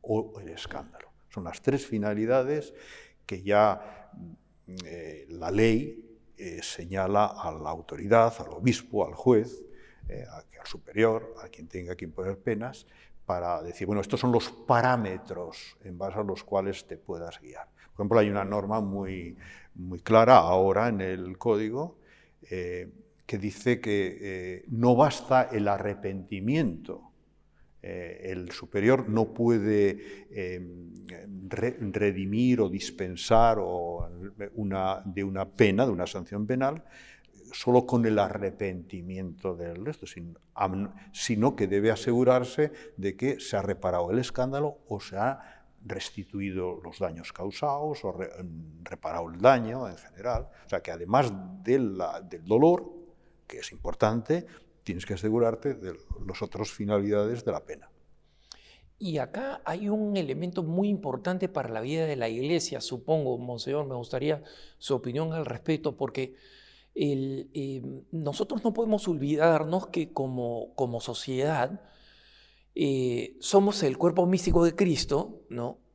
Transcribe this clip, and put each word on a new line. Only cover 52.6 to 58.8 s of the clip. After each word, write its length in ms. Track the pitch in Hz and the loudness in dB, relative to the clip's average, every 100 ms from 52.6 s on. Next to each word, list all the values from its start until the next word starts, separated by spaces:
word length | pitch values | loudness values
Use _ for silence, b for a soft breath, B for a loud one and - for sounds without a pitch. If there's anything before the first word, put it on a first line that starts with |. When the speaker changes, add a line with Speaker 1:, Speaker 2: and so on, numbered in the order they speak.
| 160 175 - - - b b b _ | 8 6 -2 -16 -20 b b b _
Speaker 1:
que 140 | - | -14
es 120 | - | -12
importante, 720 | - - - 107 117 113 165 170 B B _ | -8 -8 2 2 2 0 -2 -2 B B _
tienes 240 | - 87 - | -8 -8 -6
que 80 | |
asegurarte 600 | 92 107 113 117 113 143 | -4 0 4 2 2 -4
de 200 | 92 92 82 - - 98 | -6 -10 -12 -12 -8 -8
las 160 | 92 | -6
otras 280 | 101 - 104 | -8 -6 -8
finalidades 760 | - 104 104 101 104 107 120 | -6 0 2 2 2 0 -2
de 80 | 117 | -4
la 120 | 80 | -6
pena. 260 | - - - _ _ - B B B B B B | -8 -16 -16 _ _ -20 B B B B B B